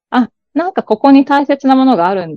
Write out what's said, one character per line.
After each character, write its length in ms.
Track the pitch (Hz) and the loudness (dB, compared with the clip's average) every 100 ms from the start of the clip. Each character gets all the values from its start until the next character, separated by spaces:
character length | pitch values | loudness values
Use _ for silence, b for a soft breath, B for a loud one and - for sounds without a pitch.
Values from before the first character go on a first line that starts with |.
| _ | _
あ、 220 | 254 233 _ _ | -4 -4 _ _
な 160 | 294 359 | -8 -6
ん 20 | |
か 100 | 381 | -6
こ 140 | - 214 | -4 0
こ 140 | 277 | 4
に 160 | 277 269 | 4 4
大 180 | 285 | 0
切 220 | 285 285 269 | -2 -2 0
な 100 | 262 | 2
も 80 | |
の 120 | 262 214 | 2 0
が 120 | 175 | 0
あ 60 | |
る 140 | 196 | -4
ん 80 | 165 | -8